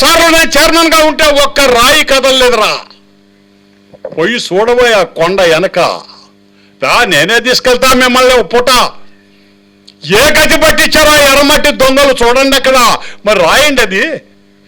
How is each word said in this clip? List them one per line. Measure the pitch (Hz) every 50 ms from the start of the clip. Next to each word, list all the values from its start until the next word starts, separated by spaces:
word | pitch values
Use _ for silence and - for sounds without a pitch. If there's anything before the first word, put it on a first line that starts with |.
సార్లు | 269 294 339 330 339 330 320
నేను | 330 330 320 -
చైర్మన్గా | 285 311 330 320 330 330 320 311 320 311 311
ఉంటే | 294 311 311 302 294 277 285
ఒక్క | 277 - - 285 262 247
రాయి | 233 240 269 302 302 285 -
కదలలేదురా. | 277 269 254 269 262 262 254 - 202 214 214 175 151 123 - - - - _ _ _ _ _ _ _ _ _ _ _ _ _ _ _ _ _ _ - - - - -
పోయి | 156 165 202 240 240 -
చూడబోయే | - 170 190 220 233 240 247 247 240 220 202
ఆ | 175 - - -
కొండ | 165 175 190 196 185 170
వెనక | 160 160 190 185 - 180 160 120 92 82 - - - - - _ _ _ _ _ _ _ _ _ _ _
రా, | 135 135 170 220 247 202
నేనే | 165 143 151 196 226 240 214
తీసుకెళ్తా | 254 247 - - 254 247 247 262 262 254 254
మిమ్మల్ని | 254 254 240 254 262 254 254
ఒక | 247 - 165 226
పూట. | 240 247 269 262 240 202 - - - - - - _ _ _ _ _ _ _ _ _ _ _ _ _ _ - - _ - 147 190 427
ఏ | 269 302 -
గతి | 311 302 - 320 302 311
పట్టించారో | 311 302 302 311 - - 311 311 302 302
ఆ | 302 285 277
ఎర్రమట్టి | 269 277 285 277 302 269 208 294 277 190 262
దొంగలు | 262 262 277 285 277 254 -
చూడండి | 240 233 247 262 277 269 269 269
అక్కడ. | - 269 262 254 240 214 160 - - - - - -
మరి | 208 214 196 170
రాయండి | 160 196 240 294 302 277 240 226
అది, | 190 190 196 254 320 302 - - _ _ _ _ _ _ _ _